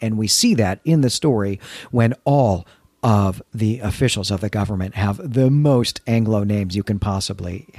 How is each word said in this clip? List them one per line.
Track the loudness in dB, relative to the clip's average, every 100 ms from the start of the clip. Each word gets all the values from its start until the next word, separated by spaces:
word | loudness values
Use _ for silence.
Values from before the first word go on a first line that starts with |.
And | -4 -2
we | -2
see | 0 2
that | 2 0 0
in | 0 2
the | 2
story | 0 0 0 -2 -6 -10 -18 -4
when | 2 2 0
all | 0 2 4 2 -4 _ _ _
of | 2 4 2 -2 -8
the | -2 -2 -2
officials | -4 0 0 0 -4
of | -4
the | -2
government | -4 -2 -2 -4
have | -2 -2 -2 -2
the | 2 4
most | 4 4 2 0 -4 -2
Anglo | 0 2 0
names | 0 0 -2
you | -4
can | -2 -2
possibly | -2 -4 -4 -8 -8 -10 -14